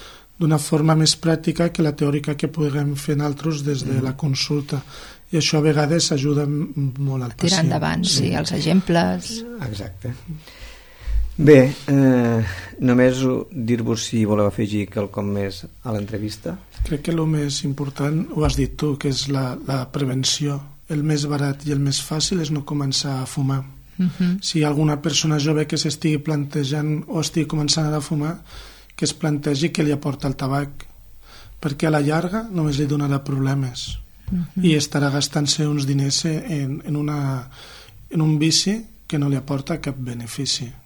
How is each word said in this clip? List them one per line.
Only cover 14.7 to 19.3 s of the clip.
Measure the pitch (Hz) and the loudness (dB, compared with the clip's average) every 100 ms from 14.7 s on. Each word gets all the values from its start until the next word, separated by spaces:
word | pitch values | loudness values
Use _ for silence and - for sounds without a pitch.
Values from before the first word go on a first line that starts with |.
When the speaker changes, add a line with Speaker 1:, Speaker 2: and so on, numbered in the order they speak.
| 104 98 | 0 -2
Speaker 2:
quelcom | - 101 104 101 | -4 -4 -4 -4
més | 101 98 95 - - | -2 -4 -6 -14 -14
a | 127 | -6
l'entrevista. | 107 101 107 107 107 - 185 - - | -4 -4 -6 -6 -6 -10 -10 -12 -6
Speaker 1:
Crec | - 147 | -2 -2
que | 143 165 | -2 0
lo | 160 | 2
més | 156 147 139 | 0 0 -2
important | 143 139 139 135 143 156 233 208 | -4 -4 -6 -2 -2 0 -2 0
ho | 151 | 0
has | 147 | 2
dit | 131 - | -2 -2
tu, | 151 139 | -2 -2
que | 147 | -2
és | 131 | -2
la, | 139 | -2